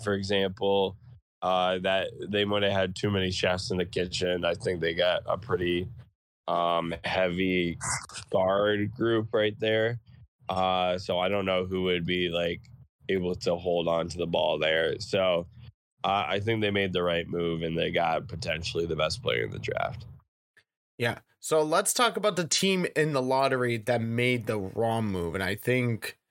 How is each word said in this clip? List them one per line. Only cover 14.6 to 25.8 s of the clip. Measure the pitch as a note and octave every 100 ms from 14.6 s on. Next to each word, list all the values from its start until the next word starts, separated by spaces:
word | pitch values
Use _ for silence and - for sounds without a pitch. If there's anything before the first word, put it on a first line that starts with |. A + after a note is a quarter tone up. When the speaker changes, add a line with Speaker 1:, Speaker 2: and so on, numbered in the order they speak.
| D#2 D#2+ D#2+ -
Speaker 1:
So, | - G2 F#2 E2+ F2 - - - _ _
uh, | F#2 G2+ D2+
I | G2+
think | G#2 A2+
they | G#2
made | G2+ G2
the | F2+
right | F2 E2+ E2
move, | F2 E2+ E2
and | E2 E2
they | E2
got | E2+ E2 D#2+ -
potentially | D#2 E2+ D#2+ - E2 E2
the | D#2
best | D#2 -
player | - A#1 G#1+
in |
the | G1+
draft. | G1+ - - - - - _ _ _ _ _ _ _ -
Speaker 2:
Yeah. | A#2+ A2 - _
So | - D#3
let's | D#3 E3+ G3+
talk | - A#3 G3+
about | G#3 F3+
the | E3
team | - G3 F#3 F3 D3+
in | D#3
the | C#3
lottery | B2+ C3 C3+ B2+ B2 A#2
that | G#2+ A#2+
made | A2+ A#2 B2 B2 A2
the | G#2+
wrong | F#2+ F#2 A2+ A2+ G#2+
move. | F#2 E2+ F#2
And |
I | F#2+ G2+
think, | - B2+